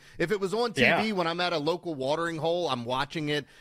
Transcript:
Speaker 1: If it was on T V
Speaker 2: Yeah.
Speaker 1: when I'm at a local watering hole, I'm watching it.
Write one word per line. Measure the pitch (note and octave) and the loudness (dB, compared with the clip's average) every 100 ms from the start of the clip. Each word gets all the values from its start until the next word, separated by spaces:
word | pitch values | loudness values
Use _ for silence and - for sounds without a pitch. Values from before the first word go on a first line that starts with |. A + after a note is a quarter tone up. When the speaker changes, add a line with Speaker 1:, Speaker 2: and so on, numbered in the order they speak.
| - - | -10 -4
Speaker 1:
If | E3 | -2
it | G#3 | 0
was | F#3+ | 0
on | G#3 A#3+ | 0 0
T | D#3 | 4
V | B2 | 4
Speaker 2:
Yeah. | E3 A3 | 4 2
Speaker 1:
when | G3 E3 | 0 0
I'm | F3 | 0
at | F3+ | 0
a | E3 | 0
local | D3 F3 F3 | 0 -2 -2
watering | D3 C3 D#3+ E3+ E3 | -4 0 0 -2 -2
hole, | E3 E3+ E3 | -2 0 0
I'm | B2+ A#2 | -2 -2
watching | B2+ C#3+ E3+ D3 | -2 -2 -4 -2
it. | D3 C3+ - | -2 -4 -14